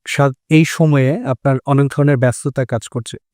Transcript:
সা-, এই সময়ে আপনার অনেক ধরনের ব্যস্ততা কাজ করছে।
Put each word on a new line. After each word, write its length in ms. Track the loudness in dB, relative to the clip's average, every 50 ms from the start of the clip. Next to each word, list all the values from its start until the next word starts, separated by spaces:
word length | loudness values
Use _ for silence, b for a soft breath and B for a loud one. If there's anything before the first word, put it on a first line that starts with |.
| _ -8
সা-, 260 | -2 0 0 0 0 -4 _ 2
এই 160 | 4 4 4
সময়ে 580 | 2 0 0 0 2 2 2 2 0 0 -2 -4
আপনার 340 | -6 -6 -4 -2 -2 -2 -2 -2
অনেক 220 | 0 0 0 0 0
ধরনের 260 | 0 0 2 2 2 2
ব্যস্ততা 480 | 2 0 0 -2 -6 -6 -4 -4 -4
কাজ 220 | -4 -4 -6 -6 -6
করছে। 300 | -10 -10 -10 -10 -14 -18 _ _